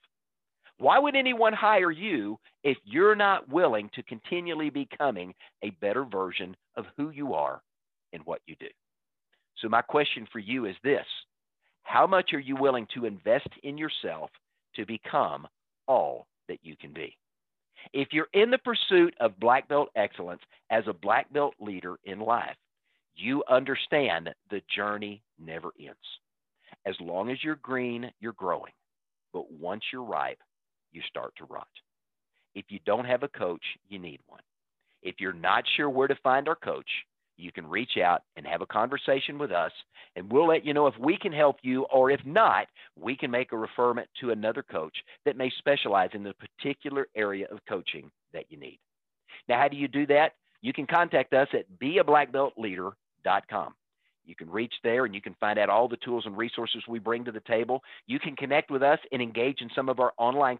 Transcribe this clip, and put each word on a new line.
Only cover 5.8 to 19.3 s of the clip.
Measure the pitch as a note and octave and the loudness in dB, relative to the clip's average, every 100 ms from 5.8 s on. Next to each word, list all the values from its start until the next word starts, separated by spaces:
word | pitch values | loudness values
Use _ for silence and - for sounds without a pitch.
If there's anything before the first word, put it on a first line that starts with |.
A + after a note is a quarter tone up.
better | G2+ A2+ | -2 -2
version | C3 G2 F#2 F2 F#2 F#2 _ - | -2 -4 -4 -4 -8 -12 _ -14
of | G#2 - | -10 -6
who | D3+ | -6
you | C#3+ C#3 | -6 -4
are | D#2+ C#2 C2+ _ _ _ _ _ | -2 -2 -4 _ _ _ _ _
and | E2 | -14
what | D#2+ D#2+ - | -10 -10 -12
you | D#2 | -16
do? | - - _ _ _ _ _ _ _ - | -18 -18 _ _ _ _ _ _ _ -10
So | A2+ | 0
my | A2+ | 0
question | - D3 C#3+ - G#2+ | 2 2 0 -2 -10
for | A2+ | -10
you | G2+ B2+ G#2+ | -6 -4 -4
is | F#2 | -4
this. | C3+ A#2 - - - _ _ _ _ _ | 0 0 -2 -12 -16 _ _ _ _ _
How | - B2 E3 | 0 4 6
much | F#3+ F3+ | 4 2
are | D3+ | -2
you | C3 | -4
willing | C3+ C#3 B2 G#2 | 0 2 2 -2
to | B2+ A#2+ | -6 -6
invest | G2 - C3 - - | -2 2 2 0 -12
in | C#3+ D3 | -12 -8
yourself | D#3 - F#2+ D#2+ C#2+ _ _ _ _ | -6 -6 -8 -8 -10 _ _ _ _
to | - | -10
become | G#2+ A2+ - D3 F#2+ D2 D2+ _ _ _ - | -8 -8 -4 0 0 -2 -10 _ _ _ 2
all | B2 D2+ B1 - _ - | 2 2 -4 -14 _ -14
that | F2 | -14
you | E2 D2+ | -14 -18
can | D2 | -16
be? | D2 C#2+ - _ _ _ _ _ - - | -12 -12 -14 _ _ _ _ _ -20 -8
If | C#3 C#3 | -6 -2
you're | D3+ D#3+ | -2 0
in | G3 A3+ | 4 4
the | B3+ | 2
pursuit | B3 A3 - F#3 E3+ - | 0 -2 4 6 6 4
of | A2+ | -2